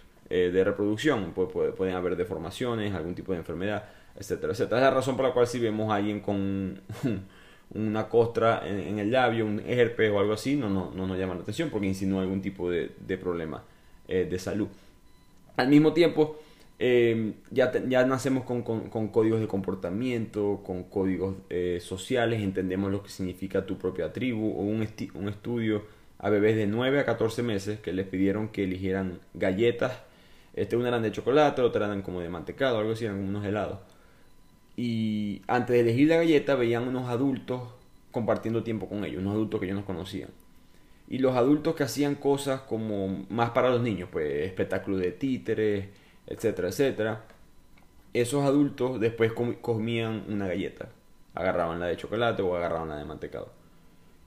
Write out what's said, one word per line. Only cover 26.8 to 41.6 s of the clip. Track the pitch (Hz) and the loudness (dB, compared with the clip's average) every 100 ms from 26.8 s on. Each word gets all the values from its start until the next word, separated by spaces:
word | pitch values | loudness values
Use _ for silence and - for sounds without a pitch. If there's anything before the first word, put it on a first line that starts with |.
| 127 143 | 2 2
a | |
catorce | 127 117 113 110 | 2 2 0 0
meses | 120 101 98 107 | -2 -2 -4 -6
que | - | -4
les | 92 | -4
pidieron | 95 92 98 101 110 | -2 2 2 2 -2
que | - | -2
eligieran | 98 92 95 95 95 87 - | -2 -2 -2 -2 -2 -6 -12
galletas. | - 101 98 117 120 120 - - - - - - | -4 0 2 2 2 -2 -4 -14 -20 -20 -20 -12
Este, | - - 117 | -6 -2 0
una | 123 | 0
eran | 120 | 0
de | 110 | 0
chocolate, | 98 - 139 147 139 | -2 2 4 4 4
otra | 120 110 104 | 2 2 0
eran | 101 | -2
como | 95 90 | -4 -6
de | 85 | -6
mantecado, | 87 - 85 135 113 | -8 -8 -2 0 0
algo | 107 | 0
así, | 113 | -2
eran | 113 98 | -4 -4
unos | 95 101 | -4 -4
helados. | 101 104 95 104 - - - - - - - - - | -2 -2 -4 -6 -14 -20 -20 -20 -20 -20 -20 -20 -16
Y | - 120 113 110 107 104 101 - | -6 -4 0 0 0 -2 -4 0
antes | 123 113 | 0 4
de | 120 | 4
elegir | 117 117 151 | 4 6 6
la | 165 | 6
galleta | 165 151 - 139 | 6 4 4 2
veían | 120 117 127 | 2 0 -2
unos | 127 127 | -4 -2
adultos | 120 139 123 - 127 123 - - - - | 0 0 -2 -4 -6 -8 -18 -20 -20 -10
compartiendo | 127 110 107 117 113 | -4 0 0 0 -2
tiempo | 110 110 95 | -2 -4 -4
con | 104 | -6
ellos, | 87 82 | -6 -4
unos | 95 | -2
adultos | 104 107 107 | 0 0 -2
que | 92 | -4
ellos | 98 | -4
no | |
conocían. | 101 90 98 92 - - - - - - - - - | -6 -8 -6 -8 -10 -16 -20 -20 -20 -20 -20 -20 -8
Y | 127 | 0
los | 131 127 | 2 4
adultos | 123 151 | 4 4